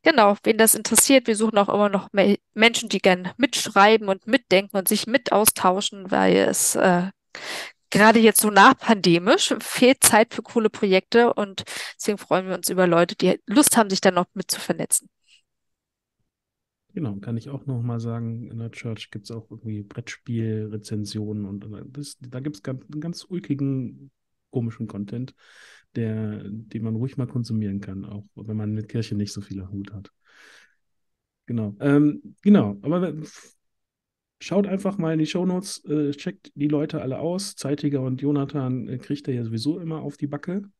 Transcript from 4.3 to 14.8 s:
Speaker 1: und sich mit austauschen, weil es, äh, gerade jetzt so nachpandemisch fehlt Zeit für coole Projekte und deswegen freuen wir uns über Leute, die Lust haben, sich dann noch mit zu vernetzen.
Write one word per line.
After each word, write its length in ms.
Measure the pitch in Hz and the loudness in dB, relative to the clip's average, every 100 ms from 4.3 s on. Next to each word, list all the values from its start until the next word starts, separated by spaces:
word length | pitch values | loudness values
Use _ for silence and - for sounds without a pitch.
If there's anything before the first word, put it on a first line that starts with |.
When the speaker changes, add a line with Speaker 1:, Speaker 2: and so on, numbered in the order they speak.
| 254 _ 185 196 196 | -2 _ 2 2 -4
Speaker 1:
und 100 | 180 | -2
sich 180 | 214 - | -2 0
mit 260 | 262 - | -2 0
austauschen, 800 | 196 214 - 185 185 - 202 190 | 2 2 2 0 0 -4 -10 -4
weil 260 | 190 190 180 | 2 4 4
es, 400 | - - - - | 2 0 -2 2
äh, 340 | 190 175 185 _ _ - - - - _ _ | 2 2 -2 _ _ -18 -12 -12 -12 _ _
gerade 300 | - 214 226 | 6 8 8
jetzt 200 | 220 - | 6 6
so 80 | 214 | 4
nachpandemisch 1040 | 196 208 - - 214 180 170 180 349 - 220 | 8 8 6 2 2 4 4 4 2 2 -4
fehlt 420 | - - 247 269 | -6 4 4 6
Zeit 280 | - 214 233 | 4 4 2
für 80 | - | -2
coole 280 | - 233 220 | -4 0 0
Projekte 640 | - 202 185 _ 233 240 | 0 2 2 _ 4 4
und 300 | - 202 190 - - - - | 0 -6 -8 -12 -12 -14 -8
deswegen 220 | - 202 | -6 -6
freuen 280 | - 180 185 | 0 0 0
wir 60 | |
uns 160 | 175 175 | -6 -2
über 160 | 180 185 | 2 4
Leute, 300 | 170 175 - | 4 2 2
die 240 | 180 180 - | 0 0 2
Lust 300 | 214 294 - | 4 4 4
haben, 140 | 208 | 2
sich 100 | 185 | 2
dann 140 | 196 | 2
noch 120 | 180 180 | 2 -2
mit 160 | 196 - | -8 -8
zu 100 | 196 | -8
vernetzen. 500 | - 165 | -4 -6